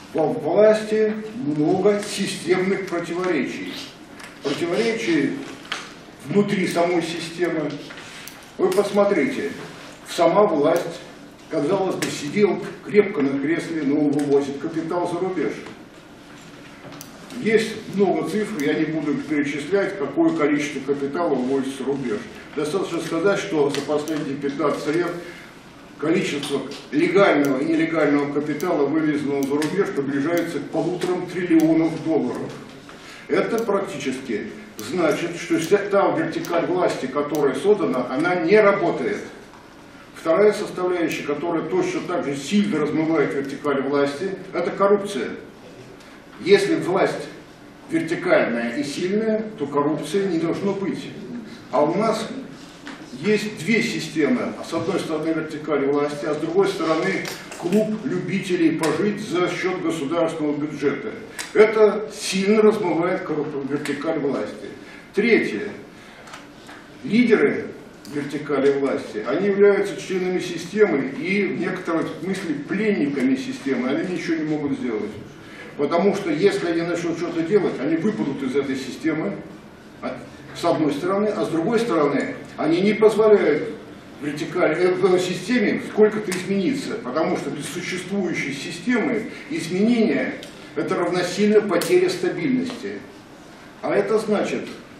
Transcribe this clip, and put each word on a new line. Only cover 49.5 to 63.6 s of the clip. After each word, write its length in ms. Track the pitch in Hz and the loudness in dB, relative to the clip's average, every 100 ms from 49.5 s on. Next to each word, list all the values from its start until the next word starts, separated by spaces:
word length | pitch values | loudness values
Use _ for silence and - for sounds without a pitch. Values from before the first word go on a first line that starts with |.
| - | -6
то 80 | 143 | -2
коррупции 600 | 143 147 151 - 202 190 | 0 0 0 -2 0 0
не 100 | 165 | 0
должно 340 | 165 - 196 | -2 -2 -2
быть. 380 | 196 196 - - - - - - - - | -2 -4 -6 -8 -12 -12 -12 -12 -16 -4
А 140 | - | 2
у 100 | 156 185 | 2 2
нас 280 | 220 - - - - - - - - - - - | 0 0 -4 -10 -12 -16 -18 -18 -16 -16 -14 -4
есть 380 | 185 208 208 - | 0 2 0 -4
две 240 | 165 220 | 0 2
системы. 720 | - 160 - 156 135 120 107 - - | 2 -2 -4 0 2 2 -2 -6 -6
С 60 | |
одной 260 | 165 147 143 | -4 -2 -2
стороны 300 | 156 151 160 | -2 -2 -2
вертикаль 560 | 160 - 147 160 143 139 | -2 -4 -8 -2 0 2
власти, 360 | 143 143 - | 0 0 -2
а 80 | 160 | -4
с 60 | 151 | -4
другой 300 | 160 180 190 | 0 2 2
стороны 580 | - 160 160 190 180 - - - - | 2 0 0 0 -2 -4 -10 -12 -8
клуб 320 | 175 208 214 - | 0 2 2 -2
любителей 760 | - 180 170 190 - 170 156 - | -4 -4 -2 -4 0 2 2 2
пожить 420 | 156 156 208 - | 0 0 0 -2
за 260 | - 339 349 | -2 0 0
счет 320 | - 185 170 | 0 -2 -2
государственного 760 | 156 135 139 170 160 156 151 143 | -2 -2 -2 0 0 0 -2 -2
бюджета. 560 | 151 - 143 - - - - - - | -4 -2 -2 -2 -6 -10 -12 -12 0
Это 580 | - 214 220 214 208 - | 6 6 8 4 4 -4
сильно 480 | - - 190 196 220 | -8 -4 0 4 6
размывает 580 | 214 - 175 160 180 185 | 6 4 2 0 0 -2
корруп-, 460 | - 151 143 143 | -2 -4 -4 -4